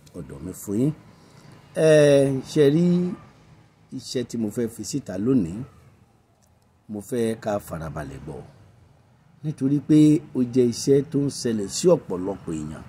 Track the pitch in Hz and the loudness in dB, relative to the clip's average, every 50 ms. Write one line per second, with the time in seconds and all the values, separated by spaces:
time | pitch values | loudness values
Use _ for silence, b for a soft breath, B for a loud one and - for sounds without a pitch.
0 | _ - - 87 78 67 71 69 73 92 90 - - 104 101 107 131 151 151 - | _ -20 -18 -16 -16 -16 -16 -14 -14 -14 -14 -12 -8 -6 -2 -2 -2 -2 -2 -6
1 | - B B B B B B B B B B B B _ - 180 160 160 151 151 | -12 B B B B B B B B B B B B _ -4 0 4 6 6 6
2 | 147 147 143 139 139 139 135 131 - - - 156 147 139 147 165 175 175 175 175 | 6 6 6 4 4 2 0 -4 -6 -2 2 2 4 4 4 4 4 2 2 2
3 | 180 180 208 - - - _ _ _ _ _ _ _ _ _ _ _ - - 131 | 0 -4 -6 -10 -16 -20 _ _ _ _ _ _ _ _ _ _ _ -16 -16 -14
4 | - - - 127 120 - - 117 113 104 104 123 120 110 - - 107 - - 143 | -10 -8 -6 -6 -6 -6 -6 -6 -6 -4 -4 -4 -6 -6 -6 -10 -10 -8 -8 -8
5 | - - 95 92 104 127 135 123 92 80 90 110 135 - - _ _ _ _ _ | -8 -8 -8 -4 0 2 2 2 0 -2 -6 -10 -12 -14 -18 _ _ _ _ _
6 | _ _ _ _ _ _ _ _ _ _ _ _ _ _ _ _ _ - 107 104 | _ _ _ _ _ _ _ _ _ _ _ _ _ _ _ _ _ -14 -12 -12
7 | 101 - 131 120 117 113 113 113 - 113 104 104 - - 87 80 80 78 71 76 | -10 -6 -4 -2 -2 -2 -4 -4 -4 -4 -4 -4 -6 -8 -12 -10 -10 -10 -10 -10
8 | 73 67 67 - - - 69 67 - - - _ _ _ _ _ _ _ _ _ | -12 -12 -14 -16 -14 -14 -14 -14 -16 -20 -20 _ _ _ _ _ _ _ _ _
9 | _ _ _ _ _ _ _ _ - 156 - - 131 135 143 147 135 - 156 151 | _ _ _ _ _ _ _ _ -10 -10 -6 -2 -2 0 0 0 2 4 6 6
10 | 151 151 151 151 - - - 131 127 123 120 127 123 120 117 - - 143 139 143 | 8 6 6 2 0 -4 -4 -4 -2 0 2 2 2 2 0 0 2 4 4 4
11 | 139 - - 143 143 139 - - - 123 113 107 98 95 - - - 175 170 139 | 2 0 -2 -2 -2 -2 -4 -6 -4 -4 -4 -4 -6 -6 -4 0 2 2 2 2
12 | - - 95 90 92 98 98 95 - 90 82 78 78 76 78 65 64 | 0 -4 -8 -6 -6 -6 -8 -8 -8 -8 -8 -8 -8 -10 -12 -14 -18